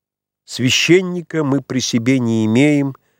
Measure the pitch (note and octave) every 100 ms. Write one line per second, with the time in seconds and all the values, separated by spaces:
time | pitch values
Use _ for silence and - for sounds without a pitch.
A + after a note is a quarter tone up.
0 | _ _ _ _ - - B2 - - F3
1 | F#3 F3+ E3 D#3+ D3 C#3 - C3 - B2
2 | A#2 C3+ A#2+ A2+ A2 A2+ D3 D3 C#3 C3+
3 | _